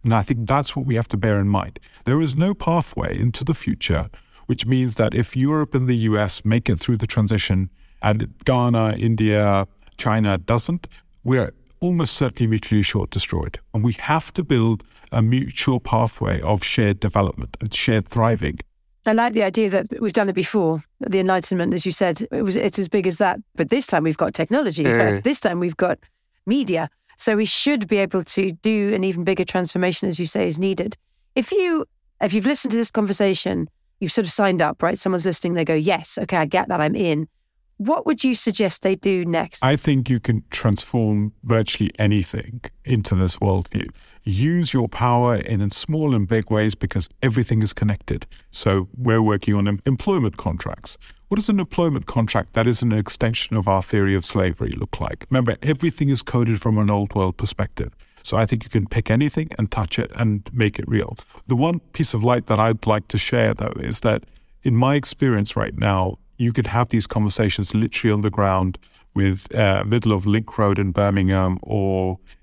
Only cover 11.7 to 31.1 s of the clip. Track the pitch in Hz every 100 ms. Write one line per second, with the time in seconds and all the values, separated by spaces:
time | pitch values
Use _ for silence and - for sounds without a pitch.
11.7 | - 175 175 147 - 131 - 117 107 -
12.7 | 107 98 104 92 - - 87 71 - -
13.7 | 107 117 - - 156 - - 156 127 113
14.7 | 107 - - - 117 110 127 135 - -
15.7 | 123 - 113 113 - 101 92 78 104 -
16.7 | - 104 101 101 107 98 - - - 107
17.7 | - - 110 - 117 113 110 73 - -
18.7 | _ _ _ - 220 240 220 196 190 208
19.7 | 190 214 - 220 - 196 185 170 214 165
20.7 | 160 - _ 254 190 190 185 180 185 175
21.7 | 180 185 165 185 160 214 233 208 185 208
22.7 | 196 185 208 185 165 190 185 - - 165
23.7 | 254 - 175 160 151 160 - 160 254 247
24.7 | 160 139 117 110 101 107 285 202 180 175
25.7 | 160 180 - _ _ _ _ - 269 214
26.7 | 165 156 _ _ - - 214 220 - 277
27.7 | 285 202 208 190 92 82 - 190 170 220
28.7 | 214 202 208 190 175 175 185 185 185 175
29.7 | 185 180 170 196 170 165 - 175 156 190
30.7 | 190 190 - _